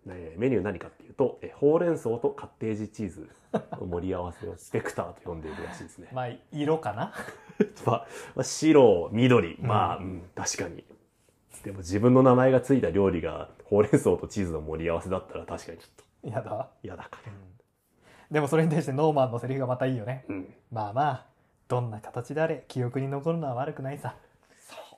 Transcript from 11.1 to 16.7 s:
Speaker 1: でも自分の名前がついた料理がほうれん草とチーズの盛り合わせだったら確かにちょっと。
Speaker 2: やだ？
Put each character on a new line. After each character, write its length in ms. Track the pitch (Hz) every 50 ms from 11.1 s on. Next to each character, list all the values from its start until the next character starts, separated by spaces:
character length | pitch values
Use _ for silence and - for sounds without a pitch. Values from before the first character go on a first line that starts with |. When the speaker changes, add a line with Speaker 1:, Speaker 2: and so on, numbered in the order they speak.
| _ _ _ _ _ _ _ _ - -
Speaker 1:
で 80 | - 104
も 80 | 98 98
自 220 | 92 85 92 104
分 140 | 110 123 127
の 80 | 127
名 120 | 131 131 123
前 160 | 123 127 131
が 120 | 131 127
つ 120 | 123 - 139
い 60 | 127
た 80 | - 87
料 220 | 80 98 101 95
理 100 | 90 85
が 300 | 80 80 78 80 80 - - _ -
ほ 140 | - 104 101
う 20 |
れ 60 | 107 -
ん 20 |
草 260 | - 143 143 107 90
と 100 | - -
チ 160 | - - 107
ー 40 | 95
ズ 60 | 87
の 100 | 80 78
盛 220 | 78 78 80 80 82
り 60 | 82
合 40 | 85
わ 80 | 85
せ 80 | - 92
だ 80 | 92 92
っ 80 | - -
た 80 | -
ら 80 | 85 80
確 220 | - 87 82 -
か 60 | -
に 60 | 82 82
ち 40 |
ょ 20 | -
っ 200 | _ _ - _ _ _ _
と。 60 | - 147
Speaker 2:
や 100 | 107 127
だ？ 300 | 113 - 107 107 131 -